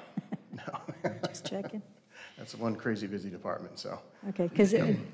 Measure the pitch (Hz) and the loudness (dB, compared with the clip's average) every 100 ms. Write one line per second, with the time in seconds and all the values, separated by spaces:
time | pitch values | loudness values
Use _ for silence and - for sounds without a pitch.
0 | - - - - - - - - - - | -8 -8 -6 -8 -8 -10 -8 -8 -10 -4
1 | - - 160 - - 196 - 214 - - | -4 -2 -6 -6 -6 -4 -4 -8 -10 -18
2 | _ - - - 113 107 113 104 120 101 | _ -18 -18 -14 -12 -2 0 0 0 0
3 | 101 101 95 87 - - 87 - - - | -2 -4 -6 -6 -4 -4 -6 -10 -8 -8
4 | - - 202 190 175 220 196 220 - - | -10 -10 -4 0 4 8 8 8 6 4
5 | - | 0